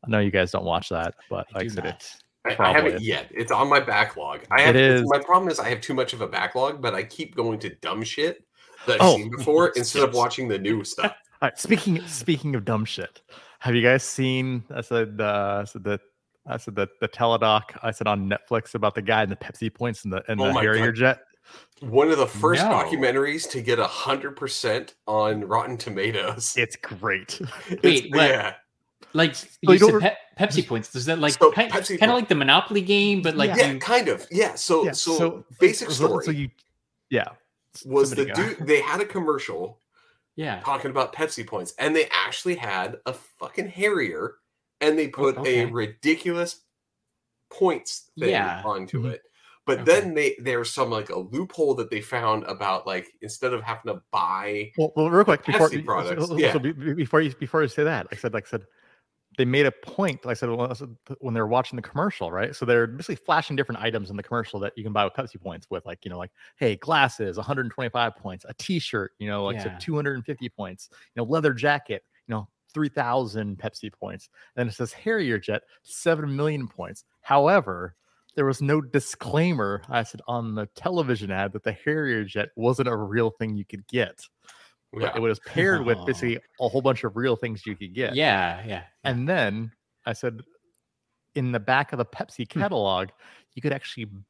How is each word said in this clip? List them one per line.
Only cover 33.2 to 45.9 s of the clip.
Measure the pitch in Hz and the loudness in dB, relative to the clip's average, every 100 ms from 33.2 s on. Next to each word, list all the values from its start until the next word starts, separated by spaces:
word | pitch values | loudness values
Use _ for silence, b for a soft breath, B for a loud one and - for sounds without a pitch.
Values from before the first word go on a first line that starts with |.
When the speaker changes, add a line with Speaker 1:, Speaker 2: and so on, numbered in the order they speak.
Speaker 2:
but, | 165 156 | 2 2
like, | 139 | 2
Speaker 1:
Yeah. | 180 139 | 4 4
Speaker 3:
Yeah, | |
Speaker 2:
you | 135 | 2
Speaker 3:
kind | - 240 185 | 2 2 2
of. | 101 - | -2 -2
Yeah. | 175 214 - | 0 0 0
So, | - 165 147 | 0 2 2
Speaker 1:
Yeah, | |
Speaker 3:
so | 139 - 160 | -2 -2 2
Speaker 1:
so, | 165 - - - | 0 -2 -16 4
Speaker 3:
basic | 185 220 226 | 4 4 -4
Speaker 1:
so, | 143 156 | 2 2
Speaker 3:
story | 185 - | 2 -2
Speaker 1:
so | |
you, | 151 135 _ _ _ _ _ _ | -4 -4 _ _ _ _ _ _
yeah. | 123 - - _ _ _ - 131 | -2 -2 -8 _ _ _ -20 -2
Speaker 3:
was | 135 135 | 2 2
the | 127 135 | 2 -2
Speaker 1:
Somebody | - 214 | 0 -2
go. | - | -4
Speaker 3:
dude, | 147 | 2
they | 147 | 2
had | - 156 | 2 -4
a | 208 | -4
commercial | 196 160 143 - 85 92 113 _ _ _ _ _ - | -4 -2 -2 -4 -8 -8 -12 _ _ _ _ _ -10
Speaker 2:
Yeah. | 156 98 | -8 -6
Speaker 3:
talking | - 135 139 | -4 -4 -4
about | 131 127 | -4 -4
Pepsi | - 156 - 113 | -4 -6 -6 -8
points, | 104 90 - | -8 -10 -4
and | 147 160 | 0 2
they | 147 | 2
actually | 87 95 - 180 175 | 0 -2 -4 -4 -4
had | 110 95 92 - - | -4 -4 -4 -6 -10
a | |
fucking | 127 - _ 78 - 214 | -10 -14 _ -12 -8 -8
Harrier, | 175 208 196 113 78 110 - _ _ _ _ | -2 0 2 -2 -4 -8 -10 _ _ _ _
and | 151 156 | 2 2
they | 147 | 0
Speaker 2:
Oh, | |
Speaker 3:
put | 117 139 131 | 0 0 0
Speaker 2:
okay. | 135 123 | 2 2
Speaker 3:
a | 120 | 2
ridiculous | 117 107 | -2 -6